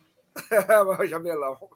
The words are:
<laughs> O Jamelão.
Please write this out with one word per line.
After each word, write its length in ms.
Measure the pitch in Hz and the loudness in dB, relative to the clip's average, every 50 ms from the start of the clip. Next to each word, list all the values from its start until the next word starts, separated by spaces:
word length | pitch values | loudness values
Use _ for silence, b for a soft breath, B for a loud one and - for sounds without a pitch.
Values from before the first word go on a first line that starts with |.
| _ _ _ _ _ _ _ | _ _ _ _ _ _ _
<laughs> 640 | - - - 233 208 185 190 220 214 202 190 185 160 | -18 -6 -2 0 0 2 4 4 4 4 2 0 -2
O 60 | 190 | -4
Jamelão. 520 | 165 151 165 165 175 165 151 139 135 135 - 202 196 _ | -4 -4 -6 -6 -6 -6 -4 -6 -6 -8 -10 -14 -20 _